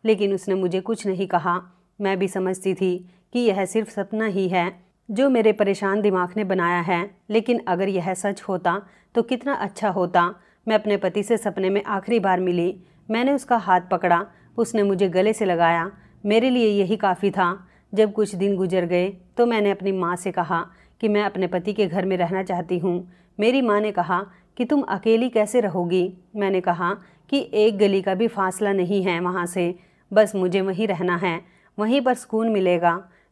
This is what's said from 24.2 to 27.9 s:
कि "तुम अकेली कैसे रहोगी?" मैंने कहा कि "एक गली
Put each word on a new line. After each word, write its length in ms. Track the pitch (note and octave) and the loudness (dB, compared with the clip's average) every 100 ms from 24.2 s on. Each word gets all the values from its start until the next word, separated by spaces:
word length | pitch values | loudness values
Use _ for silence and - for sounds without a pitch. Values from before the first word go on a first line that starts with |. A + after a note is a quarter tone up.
| G3 - _ - | -4 -14 _ -6
कि 80 | |
"तुम 180 | A#3+ D4 | 0 0
अकेली 460 | - G3 A3 A3+ B3 | 0 -2 2 2 2
कैसे 320 | A3 G#3 B3 | 0 2 2
रहोगी?" 520 | G#3 F3 F3 F#3 F#3 F#3 _ G#3+ | 0 0 0 0 0 -4 _ -4
मैंने 240 | G3 F#3+ | 0 0
कहा 320 | F3+ E3+ F3+ G3+ - _ _ | 0 0 -2 -4 -10 _ _
कि 180 | C#4 - | -2 0
"एक 240 | G#3+ G#3+ G3 | 2 2 4
गली 240 | G3+ | 2